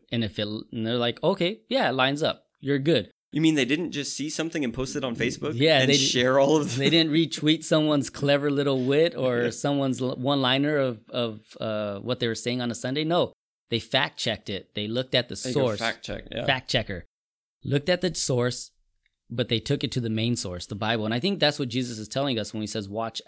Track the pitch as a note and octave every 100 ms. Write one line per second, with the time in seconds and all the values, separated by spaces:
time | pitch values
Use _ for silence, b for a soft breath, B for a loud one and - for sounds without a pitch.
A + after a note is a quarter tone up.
0 | _ A#2 A2 - G#2 G#2+ - A#2+ A2 A#2+
1 | A#2+ A#2+ D#3 F#3+ E3+ A3 _ C4 F3 C3
2 | C3 C#3+ C#3+ - _ _ C3+ C#3 C#3 C#3+
3 | F#2+ _ _ D3+ D#3+ D3+ B2 D#3 F3 C#3+
4 | C3+ - D3 D3+ D#3+ D#3+ C3 A#2+ B2+ D3
5 | C3 A2+ A#2 - B2+ A#2 D#3 D3 C3 C#3
6 | C3+ B2 B2 C3+ C#3 D#3 C#3 A#2+ C#3 D#3+
7 | D#3+ D#3 D#3+ - D3+ D#3 - D#3+ D3+ D3
8 | B2+ - C#3 C#3+ D3 C#3 C#3+ C3+ B2+ C#3+
9 | E3+ E3 B2+ A#2+ A#2+ - C#3+ C#3+ C3+ B2+
10 | C3 C3+ C3 C#3+ B2 C3+ C#3+ D3+ C3 A2
11 | - B2 A#2+ A2 - - A2+ G#2+ G#2 G2+
12 | A2 B2 A#2+ A2+ B2 B2 A#2+ A2 B2+ C#3
13 | D#3 F3 B2 - _ _ _ A#2 - C3
14 | D#3+ - - G#2 - F#2+ - - G#2 A#2+
15 | B2+ B2+ A#2+ - B2+ B2+ B2+ G2+ A2+ -
16 | - F#2+ - A2 - C3 - B2+ G#2+ F#2
17 | - _ _ _ _ _ B2+ C#3 C#3+ F3+
18 | F#3 E3 - B2+ B2 B2 - _ _ _
19 | _ _ _ A#2+ A#2+ A2+ - C#3+ G#2+ C3
20 | A#2 A2 A#2 A#2+ G2 F2+ - G#2 G#2+ A#2
21 | G#2+ A#2+ F#3 F#3+ D3 D3 C3 A#2+ B2 A2
22 | G#2+ C3+ C#3 A2+ G#2 A2 G#2+ A2+ G2 G2+
23 | A2+ -